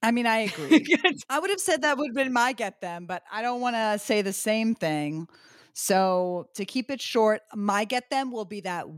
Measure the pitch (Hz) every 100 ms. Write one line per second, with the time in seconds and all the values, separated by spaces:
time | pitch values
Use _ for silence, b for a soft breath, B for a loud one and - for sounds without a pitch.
0 | 226 240 233 226 214 - 143 320 294 320
1 | 370 302 - 277 370 392 - 349 294 269
2 | 294 240 269 247 240 262 214 - 180 175
3 | 170 180 - 208 233 247 247 233 220 208
4 | - 214 196 196 - 220 226 226 165 151
5 | 147 156 165 B B B B - - 190
6 | 190 185 180 180 - - 196 254 247 269
7 | - 240 220 214 _ 214 202 202 214 247
8 | 240 269 269 240 196 208 185 175 -